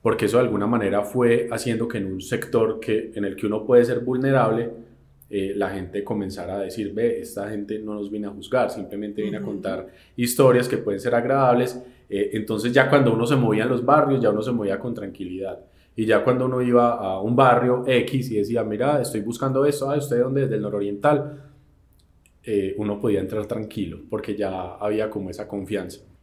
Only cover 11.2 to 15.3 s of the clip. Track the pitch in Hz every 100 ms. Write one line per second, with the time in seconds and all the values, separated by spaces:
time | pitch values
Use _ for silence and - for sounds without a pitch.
11.2 | 120 135 131 120 127 - - - _ 101
12.2 | 101 107 104 110 117 123 135 143 127 110
13.2 | 120 139 117 107 117 123 123 151 143 131
14.2 | 117 104 110 120 101 98 123 113 101 -
15.2 | 90